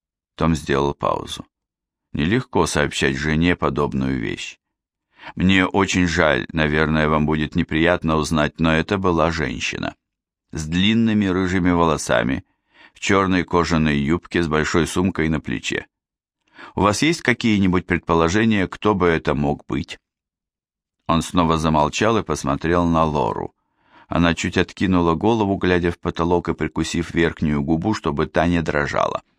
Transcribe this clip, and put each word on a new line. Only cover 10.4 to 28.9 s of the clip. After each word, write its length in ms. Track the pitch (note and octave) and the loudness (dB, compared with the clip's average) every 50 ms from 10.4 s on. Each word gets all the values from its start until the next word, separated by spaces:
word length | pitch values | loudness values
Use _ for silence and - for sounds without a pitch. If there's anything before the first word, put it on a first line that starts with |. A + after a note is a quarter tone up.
| _ _ - | _ _ -12
С 140 | - D#2 | -10 -8
длинными 600 | D2+ D#2+ F2 F#2+ G#2 A2+ A2+ A2+ A2+ A2 G#2+ G#2 | -4 -2 0 2 2 2 2 2 2 2 2 2
рыжими 440 | F#2+ F2+ F#2 F#2+ F2+ F2+ F#2+ F2 F2 | 2 0 0 0 0 0 0 0 2
волосами, 760 | F2 E2+ E2+ E2 D2+ C#2+ - - C2+ A#1 A1+ A#1+ C2+ - - _ _ _ _ _ _ _ - - _ | 2 2 2 2 2 0 0 0 0 0 2 0 -4 -6 -8 _ _ _ _ _ _ _ -20 -20 _
в 60 | - | -12
черной 460 | - - G2+ F#2+ G2 F#2 F#2 F2+ E2 | -2 0 2 2 2 2 0 0 -2
кожаной 540 | - - F2 E2+ D#2 F2+ D#2+ D#2 D#2 D2 C#2+ | 0 0 0 0 2 2 0 2 2 0 0
юбке 440 | C#2 C#2 E2 - - - - F2 E2+ | 0 0 -2 -2 -2 -4 -2 -2 -2
с 60 | D#2 | 0
большой 400 | D2+ D#2 D2 - - F2 D#2+ D#2 | 0 -2 -2 0 0 0 0 0
сумкой 400 | - F2+ F2+ F#2+ - - D#2+ D#2+ | 0 -2 -2 -2 0 0 -2 -2
на 120 | D#2+ D2 | -2 -2
плече. 460 | - - A#1 A1 - - - - - _ _ _ _ _ _ _ _ _ _ _ _ _ _ - - - - | -4 -6 -8 -8 -6 -6 -6 -6 -8 _ _ _ _ _ _ _ _ _ _ _ _ _ _ -20 -20 -12 -4
У 60 | - | 0
вас 220 | F2+ G2+ G#2 - - | 2 2 2 2 0
есть 200 | D3+ E3+ - - | 0 0 0 0
какие-нибудь 640 | - A#2+ - - A#2 G#2+ G2+ G2 F#2 F2 F#2 F2 | -2 -2 0 2 2 2 4 2 2 2 0 0
предположения, 800 | - F#2 E2+ - - E2 E2 E2 E2 E2+ G#2+ A2+ A2+ A2 G#2 F#2 | 0 -4 -4 0 0 2 2 2 2 2 2 2 2 2 0 0
кто 280 | E2+ - - - G#2+ G#2+ | -2 -6 -2 0 0 2
бы 120 | F#2+ F2 | 4 4
это 280 | F2 E2 D#2+ D2+ - C#2+ | 2 2 2 0 -2 -2
мог 300 | C#2 D2 C#2+ D2 - - _ | 0 0 -2 -2 -4 -6 _
быть?» 300 | - C2+ B1+ - - - _ _ _ _ _ _ _ _ _ _ _ _ _ _ _ _ _ _ _ _ _ | -6 -6 -6 -8 -12 -18 _ _ _ _ _ _ _ _ _ _ _ _ _ _ _ _ _ _ _ _ _
Он 160 | - E2 E2 D#2 | -2 -2 -2 -2
снова 340 | - - F2+ F2 D#2+ D#2+ | -2 0 0 2 2 2
замолчал 640 | D#2+ D#2 D#2+ D#2+ D2+ D2+ D2+ C#2+ - G#2+ G#2+ A#2 G#2+ | 0 0 2 2 2 2 0 0 0 0 2 2 0
и 60 | F2 | -2
посмотрел 600 | - D#2 C#2+ - C#2 C#2 C#2 - D#2+ E2+ F2 F2 | -2 -6 -4 -2 -4 -4 -2 -2 0 0 2 2
на 180 | F2 E2 D#2+ D#2+ | 2 2 2 0
Лору. 500 | D#2+ D2 D2+ B1 A1 G1+ G1+ G1+ G1+ - _ _ _ _ _ _ _ _ - - _ | 0 0 -2 -2 -2 -4 -4 -8 -10 -12 _ _ _ _ _ _ _ _ -20 -14 _
Она 260 | - - E2+ E2+ E2 | 0 2 2 2 2
чуть 240 | - - G2+ - F#2+ | 0 -4 -2 0 0
откинула 560 | F2+ - - - G#2+ F#2+ F#2 F2 E2+ E2+ E2 | -2 -2 -2 -2 0 2 2 2 2 2 2
голову, 420 | D#2 F2 G#2+ A#2+ A2+ G#2+ G2 G2 | 2 2 0 2 2 2 0 0
глядя 360 | F2+ E2+ F#2 F2+ F2+ E2+ F2 E2 | -2 0 0 0 2 2 0 -4
в 80 | - | -2
потолок 480 | _ F2+ E2+ - E2+ E2+ F2 F2 E2+ - | _ -8 -4 -2 0 2 2 0 0 -2
и 60 | D#2+ | -4
прикусив 600 | - D#2 D#2 - - E2 - - E2 E2 - - | -4 -4 -4 -2 -4 -4 -2 -2 -4 -4 -2 0
верхнюю 480 | E2 E2 D#2+ D#2 - - D2+ D2 D2 C#2+ | 0 0 0 0 -2 -2 -2 -2 -2 0
губу, 320 | C#2+ E2 D#2+ F2 G#2+ G#2+ | 0 -2 0 0 -2 -4
чтобы 320 | G#2 - D#2+ D2 C#2+ D#2 | -2 -2 -4 -2 -2 -4
та 220 | C#2+ - E2+ D#2+ F2 | -2 0 0 0 2
не 120 | F2 F2 | 0 0
дрожала. 600 | D#2+ D#2 D2+ D2 D2 C2+ | -2 -2 -2 -2 -2 -2